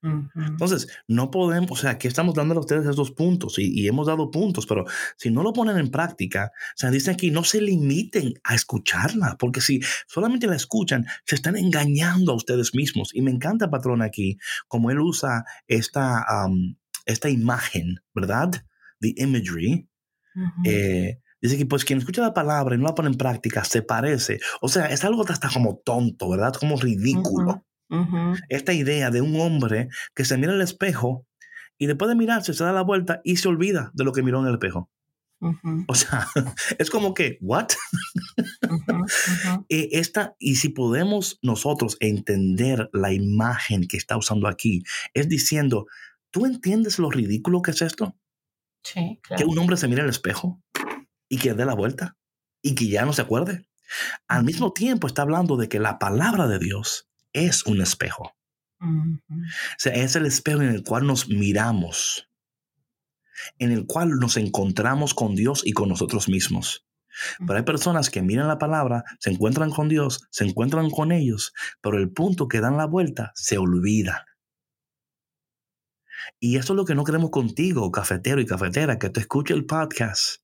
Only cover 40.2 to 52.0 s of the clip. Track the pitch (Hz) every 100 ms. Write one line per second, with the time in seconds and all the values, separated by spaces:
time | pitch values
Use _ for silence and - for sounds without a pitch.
40.2 | 208 - - 131 156 - 123 120 185 208
41.2 | 190 - 123 110 143 147 117 - 107 104
42.2 | - 98 95 92 123 131 107 104 98 95
43.2 | 101 104 113 123 - 101 90 90 - 113
44.2 | 107 104 104 98 113 92 92 - - -
45.2 | 147 151 - 151 143 113 98 - - _
46.2 | _ - 254 247 180 214 214 196 165 131
47.2 | 104 107 139 180 175 156 165 - 208 -
48.2 | _ _ _ _ _ _ - - 170 220
49.2 | - 180 151 165 175 180 135 123 147 -
50.2 | - - 180 180 _ - - - - _
51.2 | _ 131 131 107 127 110 101 135